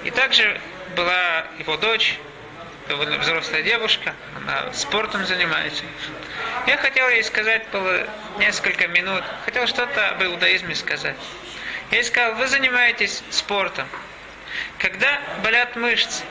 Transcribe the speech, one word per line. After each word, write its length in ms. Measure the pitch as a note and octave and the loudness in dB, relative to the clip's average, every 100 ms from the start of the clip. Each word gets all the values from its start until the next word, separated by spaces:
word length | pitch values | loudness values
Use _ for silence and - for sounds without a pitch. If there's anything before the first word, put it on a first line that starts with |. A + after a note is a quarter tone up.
и 80 | F3 | -2
также 480 | F#3+ C4 B3+ A3 F#3+ - - - E3 | 0 4 6 4 2 -8 -12 -8 -2
была 500 | F3 F3+ F3+ E3 D#3+ D#3 | 2 2 2 0 -4 -8
его 200 | D3+ D3+ | -4 0
дочь, 400 | G#3 A3 - - - - - - - - - | 2 2 2 0 -8 -16 -16 -14 -14 -14 -6
довольно 300 | C#3+ D3 D3 | -4 -2 0
взрослая 460 | C#3+ E3 D3+ D#3 | 0 0 0 0
девушка, 500 | D#3+ A#3 A3 - - D3+ - C3 | 2 2 2 0 0 -8 -12 -10
она 340 | C#3 C#3 C3+ | -4 -2 -2
спортом 520 | - - G3+ G#3+ G#3 F#3 | -4 -2 0 0 0 0
занимается. 580 | F#3 E3+ D#3 D3+ - - - - - - - - - - | 2 2 2 0 -4 -8 -10 -10 -10 -10 -6 -4 -2 2
Я 100 | C#4 | 2
хотел 320 | C4+ C4 B3+ | 4 4 4
ей 140 | A#3 | 4
сказать 440 | A3 - G#3+ A3+ A3 | 2 2 2 2 0
было 380 | G3 F#3+ F3+ - - - G3+ | -2 2 0 0 -8 -10 2
несколько 500 | G3+ G3+ G3 F3+ F3 | 2 2 0 2 2
минут, 360 | F3 F#3 F#3 - - - | 2 2 -2 -2 -6 -2
хотел 200 | B3 A#3+ | 0 0
что-то 420 | - B3 - G3+ | 0 0 2 0
об 140 | F3+ | 2
иудаизме 520 | F#3 F3 F3 F#3 F3 D3 | 0 2 4 4 2 -6
сказать. 420 | - D3 D3+ C3+ - - - - - - - | -4 -2 -4 -6 -10 -12 -12 -10 -8 -8 0
Я 60 | G#3+ | 0
ей 60 | |
сказал: 320 | A#3+ B3 A#3 A3 | 2 4 2 2
"Вы 120 | C4 | 2
занимаетесь 760 | C4+ C4 B3 A#3+ A3+ G3+ - - | 4 4 4 4 4 0 -2 -4
спортом. 560 | - - G3+ F#3 - C3 - - - - - - - - - | -4 0 0 0 -2 -8 -8 -12 -16 -16 -16 -10 -6 -6 -2
Когда 420 | F#3+ F#3+ B3+ C#4+ - - | -2 2 2 2 -4 -2
болят 320 | G3+ A#3 A#3+ A#3 | 2 4 2 0
мышцы 480 | A#3+ A3 - - - | 0 2 2 -2 -8